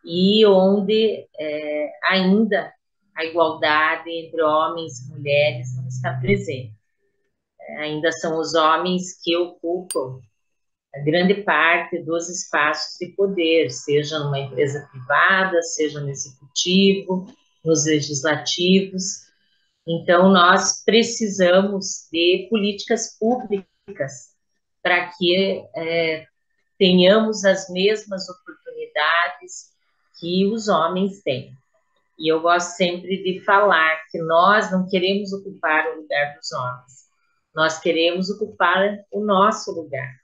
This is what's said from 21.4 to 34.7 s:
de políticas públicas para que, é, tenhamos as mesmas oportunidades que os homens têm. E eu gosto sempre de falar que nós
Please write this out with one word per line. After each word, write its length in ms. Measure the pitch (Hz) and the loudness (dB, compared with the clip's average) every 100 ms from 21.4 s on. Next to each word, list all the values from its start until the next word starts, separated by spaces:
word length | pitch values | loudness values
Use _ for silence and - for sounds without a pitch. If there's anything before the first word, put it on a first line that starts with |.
| 180 185 202 196 190 - - | 4 4 2 -4 -6 -10 -8
de 360 | 165 175 185 - | 0 2 2 0
políticas 680 | 220 202 202 - 226 - - | -2 -2 -4 -2 -2 -2 -4
públicas 1160 | 220 240 226 202 185 _ - 202 135 - - _ _ _ _ _ | -2 -2 -2 -6 -6 _ -20 -10 -8 -10 -20 _ _ _ _ _
para 260 | 180 180 180 | 0 0 -2
que, 580 | - 175 185 196 185 - 160 | -2 0 2 0 -4 -8 -10
é, 500 | 165 165 160 156 - _ _ _ _ _ | -4 -2 -2 -4 -10 _ _ _ _ _
tenhamos 680 | 185 180 180 220 220 208 | 4 6 6 6 2 0
as 260 | 196 185 - | 2 0 -2
mesmas 580 | 180 202 214 208 190 185 | -2 0 0 -6 -12 -12
oportunidades 1400 | 180 - 156 - - - 151 151 170 175 - - - - _ _ _ _ _ | -16 -20 -20 -18 -14 -8 -2 0 0 -2 -6 -18 -20 -20 _ _ _ _ _
que 260 | 170 180 196 | -4 0 0
os 220 | 226 214 | -2 0
homens 540 | 170 165 185 196 190 | 0 0 -2 -4 -4
têm. 320 | - 127 - - _ _ _ _ _ _ | -6 -6 -8 -20 _ _ _ _ _ _
E 120 | 156 | -2
eu 100 | 160 | 2
gosto 340 | 170 175 175 - | 2 2 0 -2
sempre 480 | 175 180 180 190 | -2 -2 -6 -4
de 160 | 190 180 | -4 -4
falar 540 | - 202 208 165 160 160 - | 2 4 6 4 2 0 -6
que 80 | 170 | -8
nós 520 | 160 165 185 214 196 | 2 4 6 4 2